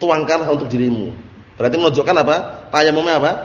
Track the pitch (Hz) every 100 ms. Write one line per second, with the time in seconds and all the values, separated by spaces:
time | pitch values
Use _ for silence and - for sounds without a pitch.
0 | 170 156 151 165 160 147 131 123 123 110
1 | 92 - - - - - 120 160 165 135
2 | 147 175 139 165 - - - 151 156 156
3 | 170 151 147 185